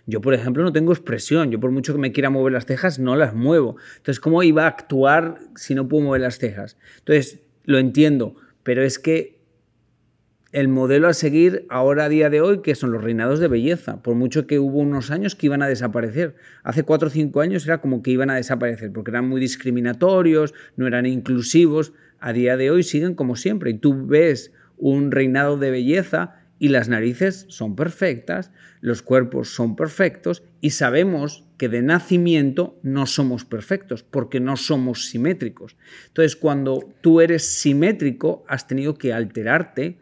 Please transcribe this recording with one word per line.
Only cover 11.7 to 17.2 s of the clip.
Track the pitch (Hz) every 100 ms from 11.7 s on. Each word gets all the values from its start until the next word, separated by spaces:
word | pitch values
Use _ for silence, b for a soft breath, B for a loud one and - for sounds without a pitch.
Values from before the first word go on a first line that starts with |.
| 131 131 143 151
a |
día | 156 151
de | 151
hoy, | 175 202
que | -
son | 135 127
los | 113
reinados | 110 113 120 147
de | 170
belleza, | 117 131 170 - 107
por | - 120
mucho | 127 156 135
que | 147
hubo | 139 139
unos | 143 139 117
años | 160 202 -
que | 147
iban | 143
a | 139
desaparecer. | 123 120 113 113 123 170 b b b
Hace | - 120
cuatro | 143 156 151
o |
cinco | 151